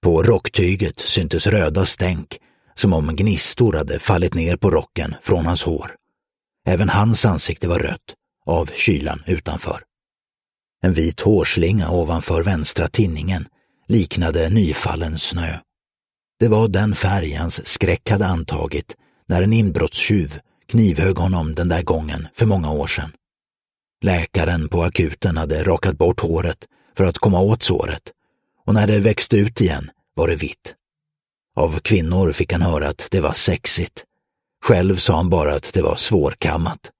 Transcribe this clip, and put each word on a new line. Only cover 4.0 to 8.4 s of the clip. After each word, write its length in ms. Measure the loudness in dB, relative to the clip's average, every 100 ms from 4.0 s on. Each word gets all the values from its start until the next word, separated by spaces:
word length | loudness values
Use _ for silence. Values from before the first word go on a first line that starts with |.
| 0 0 2
ner 240 | 0 -2 0
på 140 | 2
rocken 440 | 0 -2 -6 -6 -8
från 240 | -2 0 0
hans 180 | -2
hår. 320 | -2 -4 -6 -16 _ _ _ _ _ _ -2
Även 220 | 0 2
hans 360 | 2 2 4 2
ansikte 420 | 0 -4 -4 -2
var 120 | -2
rött 360 | -2 -6 -14 -20 _ _